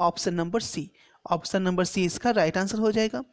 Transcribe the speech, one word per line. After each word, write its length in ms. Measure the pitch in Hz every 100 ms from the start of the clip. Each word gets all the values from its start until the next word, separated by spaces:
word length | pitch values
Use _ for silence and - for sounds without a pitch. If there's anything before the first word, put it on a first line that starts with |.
ऑप्शन 340 | 175 - -
नंबर 260 | 175 170 226
सी, 280 | - - 143 _ _ _ -
ऑप्शन 360 | 170 - 196
नंबर 220 | 185 180
सी 200 | 175 202
इसका 260 | 180 - 240
राइट 260 | 214 160 185
आंसर 200 | 190 214
हो 140 | 214
जाएगा। 300 | 214 220 247 269